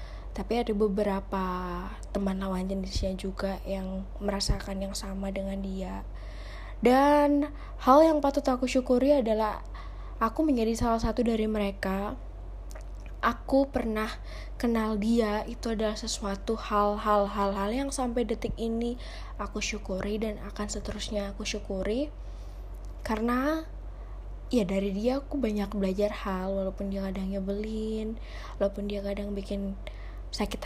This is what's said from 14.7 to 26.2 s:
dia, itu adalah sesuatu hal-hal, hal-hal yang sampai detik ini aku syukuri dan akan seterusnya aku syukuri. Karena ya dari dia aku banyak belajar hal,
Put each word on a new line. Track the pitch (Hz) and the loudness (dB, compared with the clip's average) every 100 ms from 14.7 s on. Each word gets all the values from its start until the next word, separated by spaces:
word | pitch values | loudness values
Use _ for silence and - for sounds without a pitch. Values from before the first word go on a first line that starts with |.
| 226 214 214 | 2 2 2
dia, | 220 233 214 214 226 | 4 4 4 2 -2
itu | 233 233 | -6 -4
adalah | 220 214 214 | 0 0 -2
sesuatu | 226 - 202 196 - 220 | -4 -4 -4 -4 -2 -4
hal-hal, | - 208 208 208 214 208 202 | 2 4 4 2 4 4 4
hal-hal | 202 196 196 202 | 2 0 2 0
yang | 247 277 277 | 0 -2 -2
sampai | 247 240 226 | -2 0 0
detik | 226 233 - | -2 -2 -2
ini | 226 226 240 247 - - - - | -2 0 -2 -4 -8 -10 -10 -8
aku | 202 214 | -6 -4
syukuri | - 214 - 190 202 214 | -4 -4 -4 -4 -2 -2
dan | 220 208 202 | -2 -4 -8
akan | - 208 | -6 -4
seterusnya | 214 202 208 - 208 202 | -4 -6 -6 -4 -4 -4
aku | 196 208 | -6 -6
syukuri. | 208 - 190 185 233 294 - - - - - - - - - - | -6 -4 -4 0 0 -2 -6 -10 -10 -12 -12 -12 -10 -10 -10 -2
Karena | 214 233 247 285 320 320 - - - - - - - - | 0 2 2 2 0 -4 -10 -12 -12 -12 -10 -10 -12 0
ya | 247 185 | 2 2
dari | 196 202 | 2 0
dia | 196 233 269 | 0 0 0
aku | 277 294 | -2 -2
banyak | 226 208 196 | 0 0 -2
belajar | 208 190 185 208 | 0 0 2 0
hal, | - | 0